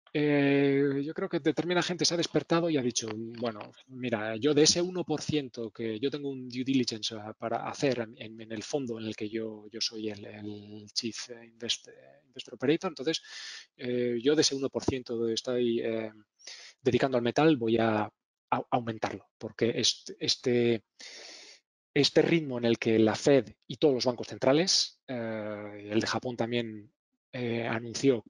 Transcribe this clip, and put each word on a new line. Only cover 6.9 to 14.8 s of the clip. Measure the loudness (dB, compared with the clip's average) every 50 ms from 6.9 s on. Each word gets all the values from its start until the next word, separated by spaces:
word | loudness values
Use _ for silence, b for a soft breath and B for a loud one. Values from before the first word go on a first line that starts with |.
| -2 -4 -6 -8 -8
a-, | -8 -10 -12 -10
para | -8 -4 -4 -2 -2 -4 -6
hacer | -4 0 0 0 0 0
en, | -4 -6 -10
en, | -14 -16 -14 -14 -16
en | -12 -8
el | -8 -8
fondo | -6 -4 -4 -4 -4 -4 -6 -6
en | -6
el | -6 -6
que | -6 -8 -6
yo, | -6 -6 -6 -8 -10 -12 -16 -16
yo | -8 -8
soy | -8 -6 -6 -6 -6 -6
el, | -8 -8 -12
el | -14 -14 -12 -12 -12 -12 -12 -14 -16 -16 -16 -18 -10 -8
chief | -6 -6 -6 -8 -8 -12 -14
invest-, | -16 -18 -20 -20 _ _ -8 -6 -6 -8 -8 -16 -20 -20 -20 -20 -20 _ _
investor | _ _ -18 -16 -16 -8
operator, | -2 0 0 0 0 -2 -6
entonces, | -6 -4 -4 -4 -4 -4 B B B B B B B B B B _
eh, | -10 -6 -4 -2 0 0 0 -2 2
yo | 2 4 4
de | 6
ese | 4 2 0
uno | -2 -4 -2
por | -2 -2